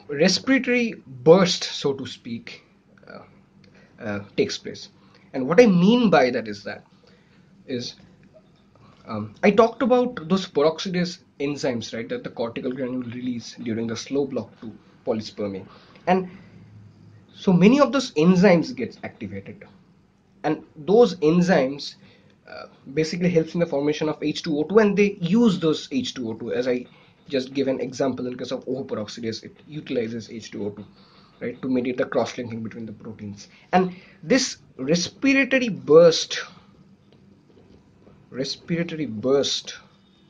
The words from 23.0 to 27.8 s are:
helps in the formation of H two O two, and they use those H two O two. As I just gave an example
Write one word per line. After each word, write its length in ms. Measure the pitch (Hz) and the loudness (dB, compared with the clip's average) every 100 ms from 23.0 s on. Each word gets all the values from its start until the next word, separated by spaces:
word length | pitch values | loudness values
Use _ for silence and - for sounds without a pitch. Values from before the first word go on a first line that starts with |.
| 160 170 175 | -4 0 2
helps 240 | 170 160 | 2 0
in 80 | 175 | 0
the 40 | 165 | -2
formation 440 | 139 147 151 156 | 0 -2 0 -2
of 120 | 147 | -2
H 220 | 151 - | -4 -4
two 160 | 175 147 | -4 -4
O 40 | |
two, 160 | 156 208 | 2 4
and 180 | 208 190 | 4 4
they 200 | 202 - | 2 0
use 380 | 170 220 233 151 | 0 4 4 4
those 280 | 160 143 - | 0 -2 -4
H 220 | 135 120 | -4 -4
two 180 | 135 113 | -6 -8
O 20 | |
two. 180 | 110 120 | -8 -4
As 160 | 120 127 | -2 0
I 180 | 123 - - _ _ - | -2 -6 -18 _ _ -6
just 240 | 135 127 | -4 -4
gave 160 | 139 131 | -2 -2
an 100 | |
example 480 | 127 | -2